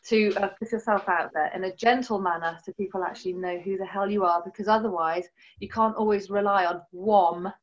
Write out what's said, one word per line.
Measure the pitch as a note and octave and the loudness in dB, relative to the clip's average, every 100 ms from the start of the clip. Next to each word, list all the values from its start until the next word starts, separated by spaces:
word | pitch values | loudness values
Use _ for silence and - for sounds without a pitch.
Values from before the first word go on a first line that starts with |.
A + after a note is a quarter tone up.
to, | - A3 G#3 F#3+ | 2 2 4 2
uh, | G3 - | -2 -4
put | G#3+ | -6
yourself | A3 - G3+ G3 | -4 0 0 2
out | F3 D#3+ | -2 -2
there | D#3 D3+ | -2 -2
in | F#3 | -2
a | F#3+ | -6
gentle | F#3 A#3 B3 B3 G#3 | 0 2 2 0 -2
manner | F#3 E3 E3 E3 | 0 -2 -4 -6
so | - | -14
people | - G3 F#3+ | -8 -6 -4
actually | F3+ - F#3 | -6 -6 -8
know | F3+ F3+ F3 | -6 -6 -6
who | F#3 F#3+ | -4 -6
the | |
hell | F#3+ G3 G3 | -4 -2 0
you | G#3 | 2
are, | F3+ E3+ | 2 2
because | F3+ - G3+ | -2 -6 2
otherwise | A3 G#3+ F3 D#3+ E3+ F#3 _ - _ | 2 2 0 0 -2 -6 _ -20 _
you | G#3 | -8
can't | A3+ A3 G#3+ | 0 2 2
always | G#3+ G3+ F#3+ | 0 0 0
rely | G3+ G3+ G3 F3 | 0 2 4 2
on | F3 - | -2 -10
wom | F3 G3+ G#3 E3+ F3 F3+ - | -6 4 6 4 0 -8 -10